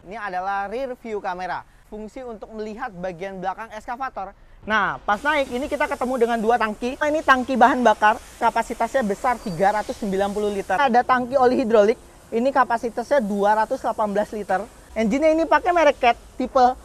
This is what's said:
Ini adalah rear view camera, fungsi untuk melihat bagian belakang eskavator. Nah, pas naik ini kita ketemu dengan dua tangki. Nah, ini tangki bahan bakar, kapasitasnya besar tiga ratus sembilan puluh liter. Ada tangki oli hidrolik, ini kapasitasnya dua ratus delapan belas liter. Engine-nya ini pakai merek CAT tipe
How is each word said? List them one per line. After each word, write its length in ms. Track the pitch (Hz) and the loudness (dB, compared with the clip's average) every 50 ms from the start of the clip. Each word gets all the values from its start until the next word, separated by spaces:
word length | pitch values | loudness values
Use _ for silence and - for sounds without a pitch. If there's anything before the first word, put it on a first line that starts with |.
| _ | _
Ini 160 | 170 202 226 | -16 -14 -12
adalah 480 | 208 202 180 180 185 196 196 196 196 | -10 -8 -6 -6 -6 -4 -4 -4 -6
rear 320 | 202 214 254 277 247 247 _ | -6 -6 -8 -8 -8 -10 _
view 240 | - 233 214 202 185 | -10 -10 -8 -8 -6
camera, 400 | 196 180 180 185 175 165 135 104 - _ - _ | -8 -8 -6 -6 -8 -8 -8 -10 -16 _ -20 _
fungsi 320 | _ 214 214 220 214 - 269 | _ -16 -16 -16 -14 -14 -14
untuk 320 | 254 247 226 202 - 196 | -14 -14 -14 -14 -16 -16
melihat 400 | 220 214 214 220 214 226 269 254 | -12 -12 -10 -10 -10 -10 -12 -12
bagian 480 | 190 170 180 190 180 160 185 196 190 185 | -10 -10 -10 -10 -8 -8 -10 -10 -10 -8
belakang 320 | 180 190 185 190 220 220 | -8 -8 -8 -8 -12 -14
eskavator. 640 | 208 214 - - 240 233 262 262 - 214 196 196 202 _ - - - - - | -14 -14 -10 -10 -10 -8 -8 -10 -8 -10 -12 -12 -14 _ -20 -20 -20 -16 -6
Nah, 320 | 196 214 214 196 170 143 - - | -2 0 0 0 0 -4 -6 -2
pas 160 | - 208 208 - | -2 -2 0 0
naik 240 | 285 311 294 269 - 240 | 0 0 0 -2 -2 -4
ini 160 | 240 285 294 | -6 -4 -4
kita 160 | 294 254 294 | -2 -2 -2
ketemu 320 | - 285 240 269 247 262 254 | -4 -2 -4 -4 -4 0 0
dengan 200 | 233 226 240 233 208 | 2 0 0 0 2
dua 160 | 220 240 233 | 2 2 2
tangki. 400 | 226 214 208 - 240 240 269 - | 0 -4 -8 -6 -6 -8 -4 -2
Nah, 80 | 302 | -2
ini 160 | 302 302 320 302 | 0 0 0 4
tangki 320 | - 262 254 247 226 269 | 4 4 4 4 -2 4
bahan 240 | 220 226 233 269 254 | 6 6 6 6 6
bakar, 400 | 247 220 214 - 214 208 - - - - - - 240 | 4 4 4 6 4 2 2 2 -6 -18 -8 0 0
kapasitasnya 640 | 233 - 226 226 - 233 - 233 226 - 269 247 | 0 0 0 -4 -4 -4 -4 -4 -2 0 0 0
besar 320 | 196 202 - - 254 240 226 | 0 -4 -2 -2 -2 -2 -2
tiga 320 | - 214 170 156 190 190 | -6 -8 -2 2 2 2
ratus 320 | 208 214 196 - 247 - 233 | 2 0 -4 -6 -8 -6 -4
sembilan 320 | 196 190 190 196 202 202 | -4 -2 0 -2 -2 -2
puluh 160 | 208 208 208 | -2 -4 -2
liter. 320 | 208 196 185 - 190 180 277 | -4 -4 -2 -2 0 2 2
Ada 240 | 277 220 240 254 | 4 4 2 4
tangki 320 | - 262 247 254 240 262 269 | 4 0 0 0 -4 0 2
oli 240 | 247 247 254 - 269 | 2 4 4 2 2
hidrolik, 320 | 208 226 214 202 214 247 - - - - - - | 4 4 6 6 4 2 -2 -6 -20 -20 -20 -14
ini 240 | - - 226 240 277 | -6 -4 0 0 2
kapasitasnya 720 | 269 285 247 - 233 226 - 233 214 226 233 - 285 294 220 | 2 2 2 2 0 -4 -4 -6 -6 -6 -2 0 0 0 0
dua 320 | 190 208 202 196 202 214 | 0 -2 0 2 2 2
ratus 240 | 220 220 214 262 262 | 2 0 -2 -4 -4
delapan 320 | - 247 220 - 220 208 | -4 -6 -2 -2 -2 -2
belas 240 | 196 202 214 - - | 0 -2 -2 -2 -6
liter. 320 | 214 196 - 190 185 208 - - - - - - 220 | -10 -4 -2 -2 -4 -4 -8 -16 -20 -20 -10 -4 -2
Engine-nya 320 | 226 202 214 285 311 311 | 0 0 2 2 4 4
ini 120 | 311 320 330 | 4 2 2
pakai 240 | - 320 302 - 359 | 2 2 2 2 2
merek 240 | 349 339 311 294 247 | 2 4 4 4 2
CAT 240 | - 262 240 233 - - - - | 4 2 0 0 0 -8 -20 -8
tipe 400 | - 254 233 - 262 247 247 254 - | -8 -8 -2 2 4 4 4 2 -2